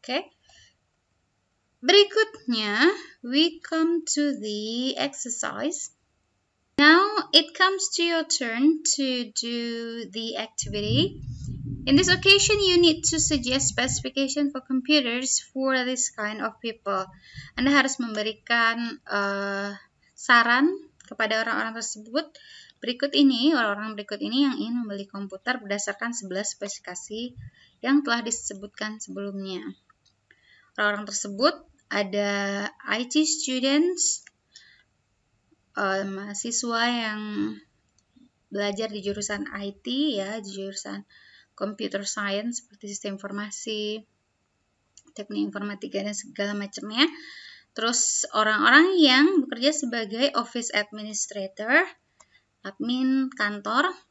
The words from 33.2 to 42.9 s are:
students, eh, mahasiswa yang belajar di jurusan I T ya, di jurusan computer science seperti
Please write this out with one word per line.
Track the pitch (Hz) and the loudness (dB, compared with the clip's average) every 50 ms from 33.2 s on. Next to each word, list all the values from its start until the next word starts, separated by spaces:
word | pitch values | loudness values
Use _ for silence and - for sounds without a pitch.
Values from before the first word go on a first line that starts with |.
| 311 | 4
students, | 311 - - - 262 254 254 247 269 277 302 330 359 370 339 - - - - - - _ _ _ _ _ - - - - _ _ _ _ _ _ _ _ _ _ _ _ _ _ _ _ _ _ _ _ | 4 0 -2 -2 -4 -2 0 2 4 4 4 4 2 2 0 0 0 0 -4 -8 -20 _ _ _ _ _ -20 -20 -20 -20 _ _ _ _ _ _ _ _ _ _ _ _ _ _ _ _ _ _ _ _
eh, | 208 208 190 190 196 196 | -4 -2 -2 -2 -2 -4
mahasiswa | 196 196 190 202 208 208 - - 240 233 - - 240 233 226 233 | -6 -8 -8 -10 -10 -8 -8 -6 -4 -4 -4 -2 -2 0 0 0
yang | 240 240 240 226 214 214 214 214 208 208 208 202 214 220 208 - _ _ _ _ _ _ _ _ _ _ _ - _ _ _ _ _ | 0 0 -2 -4 -4 -6 -6 -8 -6 -4 -4 -4 -4 -6 -10 -16 _ _ _ _ _ _ _ _ _ _ _ -20 _ _ _ _ _
belajar | 202 202 202 202 196 202 220 220 | -6 -4 -2 -2 -2 -4 -6 -6
di | 208 208 | -6 -6
jurusan | 190 202 202 208 202 - 208 202 202 - - | -6 -6 -6 -4 -6 -6 -6 -6 -6 -8 -8
I | 202 202 202 196 | -8 -8 -8 -10
T | - _ 247 247 269 302 311 240 196 | -10 _ -6 -2 0 0 0 0 -2
ya, | 190 196 214 | -4 -4 -8
di | 226 202 196 | -8 -10 -10
jurusan | 196 196 196 196 196 - - 202 202 202 202 _ - - - - - - _ _ _ | -10 -10 -10 -10 -10 -10 -10 -10 -12 -12 -14 _ -20 -20 -20 -20 -20 -20 _ _ _
computer | - - 208 208 - 220 190 190 196 202 | -6 -6 -6 -4 -6 -6 -4 -4 -4 -6
science | - - 214 202 202 196 202 220 240 240 - | -6 -6 -4 -2 -2 -2 -2 -2 -4 -6 -6
seperti | _ _ 202 _ - 202 | _ _ -20 _ -14 -12